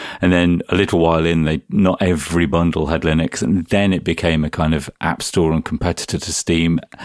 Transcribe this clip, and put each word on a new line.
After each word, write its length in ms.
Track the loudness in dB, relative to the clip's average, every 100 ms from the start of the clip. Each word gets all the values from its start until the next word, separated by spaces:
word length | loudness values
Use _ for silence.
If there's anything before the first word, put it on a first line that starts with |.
| -14 -2
And 100 | 2
then 300 | 4 4 2 0
a 40 |
little 260 | 0 2 2
while 260 | 4 4 2
in, 180 | 2
they, 160 | 0 -2 -2
not 320 | 2 2 2
every 460 | 0 0 0 0 2
bundle 400 | 2 0 0 -2
had 160 | 0
Linux, 400 | 0 0 0 -2
and 240 | -2 -2 0
then 260 | 0 2
it 120 | 0
became 380 | -2 -2 0 0
a 60 | -2
kind 240 | 0 0
of 160 | 0 -4 -8
app 200 | -6 -4
store 300 | -4 0 0
and 100 | 0
competitor 540 | -2 -4 -2 -4 -4 -6
to 140 | -6
Steam, 480 | -6 -2 0 2 0 -4 -16